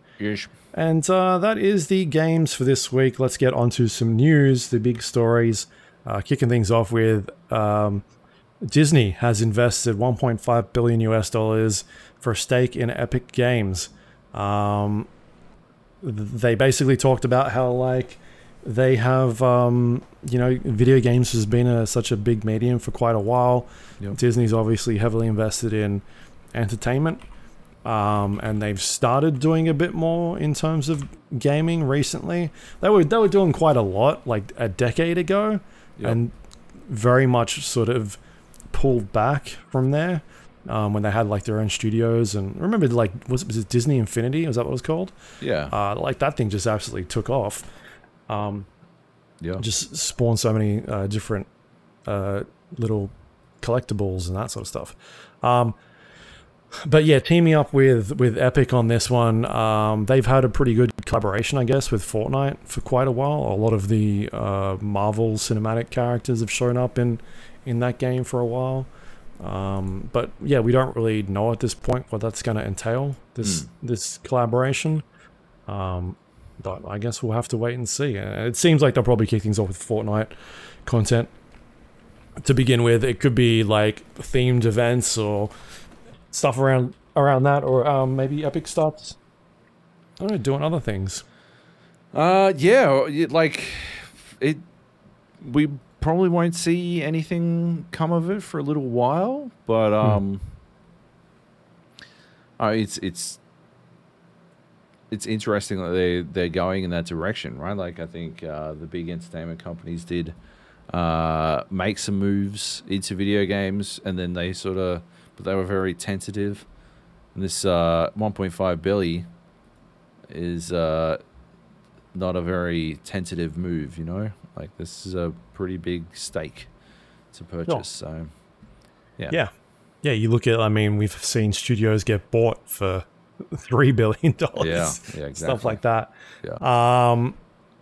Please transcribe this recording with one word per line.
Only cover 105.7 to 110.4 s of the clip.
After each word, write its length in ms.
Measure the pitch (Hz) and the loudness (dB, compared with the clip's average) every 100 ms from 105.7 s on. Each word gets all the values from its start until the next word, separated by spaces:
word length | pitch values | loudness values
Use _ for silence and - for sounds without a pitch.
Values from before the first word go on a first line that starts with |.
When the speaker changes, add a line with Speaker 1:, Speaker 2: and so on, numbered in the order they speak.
| 98 | -6
Speaker 1:
that 100 | 87 | -2
they, 320 | 90 90 87 | 0 2 0
they're 260 | 82 92 87 | -4 -4 -2
going 360 | 85 90 95 | -2 -2 -2
in 60 | 92 | -2
that 160 | 87 85 | -4 -4
direction, 520 | 82 87 110 69 64 | -6 -6 -6 -8 -10
right? 180 | 82 101 | -8 -8
Like, 220 | 87 87 | -8 -10
I 60 | 92 | -12
think, 360 | 85 82 82 | -10 -12 -12
uh, 300 | 82 76 78 | -12 -10 -10
the 140 | 76 78 | -12 -10
big 220 | 87 85 | -10 -8
entertainment 540 | 85 85 82 82 82 | -10 -12 -12 -12 -12
companies 420 | 87 85 - 85 | -12 -14 -10 -12
did, 300 | 85 87 82 82 | -6 -6 -6 -10